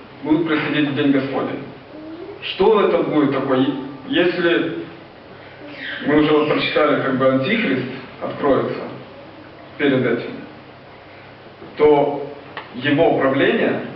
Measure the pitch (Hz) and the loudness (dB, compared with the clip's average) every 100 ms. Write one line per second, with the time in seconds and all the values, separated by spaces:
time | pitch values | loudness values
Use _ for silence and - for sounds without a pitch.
0 | - - 147 165 160 151 143 151 143 131 | -20 -10 0 0 0 -2 -2 -2 -2 0
1 | 139 139 123 123 - - - - - - | 2 2 0 -4 -6 -8 -12 -16 -18 -18
2 | - 330 381 - - - 208 208 180 170 | -16 -14 -14 -12 -8 2 4 4 4 2
3 | 147 147 139 131 127 131 135 - - - | 2 2 2 0 0 2 2 0 -6 -10
4 | 127 151 175 180 170 151 127 - - - | -2 2 2 2 2 2 0 -6 -10 -16
5 | - - - - - - - - - - | -20 -20 -20 -20 -20 -18 -18 -14 -12 -6
6 | 147 151 151 151 - 135 135 160 147 131 | 2 4 6 4 4 0 0 2 2 2
7 | 131 131 131 135 - 226 269 - - - | 0 2 4 4 2 0 0 -2 -4 -10
8 | - - - - 147 123 - - - - | -14 -12 -10 -2 2 2 0 -6 -10 -14
9 | - - - - - - - - 143 131 | -18 -20 -20 -20 -20 -20 -16 -2 2 2
10 | 117 117 92 - - - - - - - | 2 -2 -6 -12 -16 -18 -20 -20 -20 -20
11 | - - - - - - - - 151 143 | -20 -20 -20 -20 -20 -20 -10 2 4 6
12 | 139 - - - - - - 120 139 147 | 4 -2 -8 -14 -14 -16 -14 -6 0 4
13 | 156 139 135 135 175 - - - - | 4 4 2 2 2 2 0 -2 -6